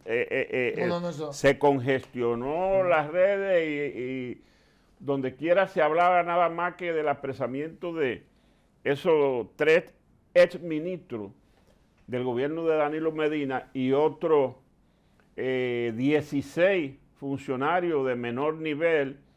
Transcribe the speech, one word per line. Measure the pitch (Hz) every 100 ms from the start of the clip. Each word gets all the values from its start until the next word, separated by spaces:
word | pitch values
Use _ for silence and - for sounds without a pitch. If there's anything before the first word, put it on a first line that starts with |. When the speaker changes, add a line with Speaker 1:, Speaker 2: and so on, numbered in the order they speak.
| -
Speaker 1:
eh, | 117 -
eh, | 131 - 127 123 -
eh, | -
Speaker 2:
No, |
no, | 175
Speaker 1:
eh, |
Speaker 2:
no, | 175
eso | 147 151
Speaker 1:
se | 139 139 139
congestionó | 143 135 131 131 - 123 120 117 135 165 190 190
Speaker 2:
Ujú. | 180
Speaker 1:
las | 160 147
redes | 180 196 196 196 175 160
y, | 147 143 110
y | 127 131 123 - _ _ _ _ _ _
donde | 131 139 131 131
quiera | 160 185 185
se | 185
hablaba | 151 165 175 180
nada | 170 175 165
más | 170 175
que | 170 175
del | 160 151
apresamiento | 139 135 127 120 135 160 - 175
de | 165 131 98 _ _ _ _ _ _
esos | 123 139 175 156 139 123 104 -
tres | 151 175 - _ _ _ _
exministros | 175 175 180 170 156 175 180 - 113 101 - _ _ _ _ _ _ -
del | 123
gobierno | 127 120 143 160 165
de | 156
Danilo | 147 156 160
Medina | 156 151 151 139 127 - 135
y | 127
otros, | 139 156 - 165 151 127 - _ _ _ _ _ _ _ -
eh, | 127 127 123 120 117 113
dieciséis | 139 151 147 139 135 160 190 190 135 123 _ _
funcionarios | 139 139 143 127 143 180 175 147 131
de | 120
menor | 120 120 151 160
nivel | 156 143 165 156 135 139 _